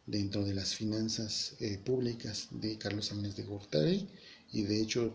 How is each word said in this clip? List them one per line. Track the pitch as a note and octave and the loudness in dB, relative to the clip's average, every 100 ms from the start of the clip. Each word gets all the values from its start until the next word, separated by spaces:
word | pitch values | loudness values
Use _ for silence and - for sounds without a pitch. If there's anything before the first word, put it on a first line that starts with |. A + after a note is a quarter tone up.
| - | -2
dentro | G#2+ G2 G#2 | 0 2 2
de | G2+ | 2
las | G2 F#2+ - | 0 -2 -2
finanzas, | A2 G#2+ A2 A2+ A2 - - - | 0 0 0 0 -2 -2 -4 -4
eh, | A#2 F#2+ | -4 -2
públicas | B2+ B2+ B2 A#2 A2+ G2+ - | 0 2 2 0 -4 -6 -6
de | A#2+ G#2+ G#2+ | -4 -4 -2
Carlos | G#2 G#2 G#2 | -2 -2 -2
Salinas | G#2 G2+ G2 | -2 -4 -4
de | |
Gortari, | G2+ G2+ - D3+ D#3 G3 - - - - - | -6 -8 0 4 6 4 0 -10 -20 -20 -6
y | A2+ | -2
de | G2+ G#2 | 2 2
hecho | A2 B2 A2+ | 2 2 2